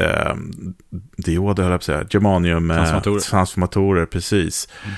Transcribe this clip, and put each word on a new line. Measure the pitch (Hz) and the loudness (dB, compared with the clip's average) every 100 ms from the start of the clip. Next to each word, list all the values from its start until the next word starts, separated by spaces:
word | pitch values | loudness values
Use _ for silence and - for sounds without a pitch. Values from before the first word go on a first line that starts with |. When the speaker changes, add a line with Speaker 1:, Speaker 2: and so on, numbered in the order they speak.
Speaker 1:
eh, | 85 - - 78 78 - 92 - _ 87 - - | 0 0 -2 -4 -8 -10 -12 -14 _ -14 -12 -6
dioder, | 87 85 98 98 | -2 0 0 0
höll | 90 | 0
jag | 90 | 0
på | |
att | |
säga. | - 76 - | -2 -4 0
Germanium, | 101 101 92 87 82 82 | 2 4 4 2 2 2
eh, | 82 | 2
Speaker 2:
Transformatorer. | 82 87 101 101 | 2 0 0 -2
Speaker 1:
transformatorer, | - 101 92 - 90 101 98 92 82 | 0 2 2 0 0 2 2 2 0
precis. | 92 - 104 78 - - - 101 | -4 0 0 0 -4 -8 -12 -12